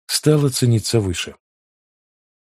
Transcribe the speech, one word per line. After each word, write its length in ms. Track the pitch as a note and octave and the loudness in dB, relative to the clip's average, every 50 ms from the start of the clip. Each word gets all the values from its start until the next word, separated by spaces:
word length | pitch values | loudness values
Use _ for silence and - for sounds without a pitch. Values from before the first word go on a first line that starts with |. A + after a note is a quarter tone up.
| _ - | _ -8
стала 420 | - - - D3+ D3+ D3+ C#3+ C#3 | -6 -2 2 2 2 4 2 0
цениться 520 | B2+ - C3 A#2+ A#2 A2 - - - A#2 | 0 0 2 2 2 2 0 0 -2 0
выше. 340 | G2+ F#2+ F2 - - - - _ _ _ _ _ _ _ _ _ _ _ _ _ _ _ _ _ _ _ _ _ | 0 -2 -4 -6 -8 -10 -12 _ _ _ _ _ _ _ _ _ _ _ _ _ _ _ _ _ _ _ _ _